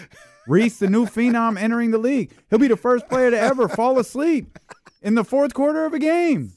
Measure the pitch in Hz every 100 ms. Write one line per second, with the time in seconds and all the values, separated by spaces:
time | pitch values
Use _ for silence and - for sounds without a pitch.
0 | - - - _ - 160 226 - 196 208
1 | 233 - 247 233 226 202 214 233 233 220
2 | 233 277 175 - - 214 269 226 247 247
3 | 233 254 254 233 226 262 220 - 240 262
4 | 233 254 311 311 - - - - _ _
5 | 202 226 214 269 285 - 285 311 320 311
6 | 302 339 349 247 113